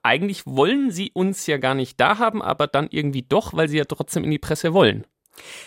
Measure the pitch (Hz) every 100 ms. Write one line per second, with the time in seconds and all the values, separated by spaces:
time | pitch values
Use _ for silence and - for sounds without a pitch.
0 | 113 131 202 190 - 131 156 277 269 175
1 | 196 - 190 190 - 147 131 135 131 -
2 | 120 208 226 214 - - 147 139 156 156
3 | 147 135 120 202 - 160 156 151 143 -
4 | - 170 - 151 - 156 170 180 120 107
5 | - _ _ - - -